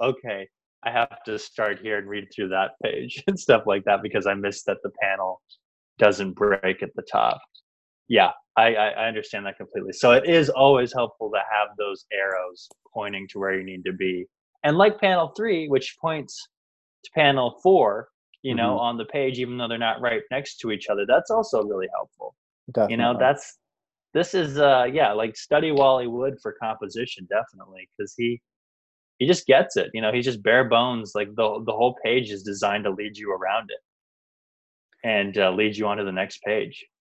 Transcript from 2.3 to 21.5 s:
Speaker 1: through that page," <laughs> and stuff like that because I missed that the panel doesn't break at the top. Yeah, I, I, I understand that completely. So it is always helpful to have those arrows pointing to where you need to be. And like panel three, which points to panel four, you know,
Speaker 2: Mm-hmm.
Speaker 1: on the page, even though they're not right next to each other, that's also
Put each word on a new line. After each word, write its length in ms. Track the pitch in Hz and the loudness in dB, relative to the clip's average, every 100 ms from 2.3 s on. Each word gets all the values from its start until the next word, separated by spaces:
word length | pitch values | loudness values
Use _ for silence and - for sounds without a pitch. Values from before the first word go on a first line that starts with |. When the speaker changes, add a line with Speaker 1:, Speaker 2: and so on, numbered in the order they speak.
Speaker 1:
through 140 | - 95 | -8 -4
that 220 | 95 98 - | -2 -2 -4
page," 400 | 117 - - - | -6 -6 -8 -6
<laughs> 40 | - | -4
and 100 | 190 | -4
stuff 240 | - 117 104 | 4 4 4
like 180 | 98 95 | 0 2
that 160 | 101 | 0
because 240 | 101 107 98 | 0 -4 -2
I 80 | |
missed 320 | 101 101 98 - | -2 -4 -6 -6
that 120 | 101 | -6
the 80 | 104 - | -8 -4
panel 400 | 98 98 92 92 _ _ _ _ _ _ | -4 -2 -6 -8 _ _ _ _ _ _
doesn't 360 | 107 98 98 | 2 2 -4
break 480 | 87 104 98 95 95 | 0 0 2 0 -4
at 120 | 98 - | -6 -10
the 60 | |
top. 380 | - - 58 - - _ _ _ _ _ _ | -4 0 0 -2 -10 _ _ _ _ _ _
Yeah, 220 | 113 90 - _ - | 4 4 2 _ 2
I, 180 | 113 | 4
I, 140 | 113 107 | 4 0
I 200 | 104 113 | 0 -4
understand 380 | 110 104 107 98 | -4 -8 -10 -10
that 100 | - | -12
completely. 360 | 98 104 92 | -10 -10 -8
So 200 | - - | 2 6
it 140 | 123 139 | 6 6
is 200 | 165 143 | 4 4
always 420 | 131 139 135 123 | 6 6 6 2
helpful 380 | 127 117 - 110 | -2 -4 -4 -4
to 80 | 104 | -4
have 300 | 104 107 104 104 | -2 -2 -2 -4
those 280 | 104 98 _ | -6 -6 _
arrows 560 | 101 98 95 90 90 - - _ | -4 -4 -4 -6 -12 -20 -20 _
pointing 360 | 117 104 98 95 | -10 -8 -8 -12
to 60 | 101 | -8
where 200 | 98 95 | -4 -4
you 60 | |
need 200 | 95 92 | -6 -10
to 80 | 90 | -10
be. 340 | 92 92 90 92 _ _ _ | -4 -4 -4 -8 _ _ _
And 120 | 151 156 | -2 4
like 220 | 208 214 | 4 4
panel 320 | 196 180 160 - | 0 2 -2 -4
three, 320 | 226 175 156 | -2 -2 0
which 280 | 135 - - | -2 -2 -8
points 480 | 165 156 117 - - _ _ _ _ _ | -6 -6 -8 -16 -20 _ _ _ _ _
to 60 | - | -8
panel 460 | - 147 139 123 - | 2 4 4 0 0
four, 460 | 185 190 113 104 120 _ _ _ | 4 6 4 0 -8 _ _ _
you 120 | 135 | -6
know, 160 | 120 117 | -2 0
Speaker 2:
Mm-hmm. 60 | 104 | 0
Speaker 1:
on 160 | 120 120 | -2 -4
the 80 | 110 | -6
page, 320 | 147 135 123 | -2 -2 -2
even 200 | 123 123 | -6 -6
though 100 | 117 | -6
they're 100 | 117 | -2
not 220 | 117 - | -2 -2
right 220 | 123 113 - | -2 -2 -4
next 280 | 131 143 - | -6 -6 -10
to 100 | 113 | -6
each 180 | 107 - | -6 -4
other, 160 | 101 101 | -2 2
that's 240 | 139 - | 2 2
also 320 | 220 220 | -2 0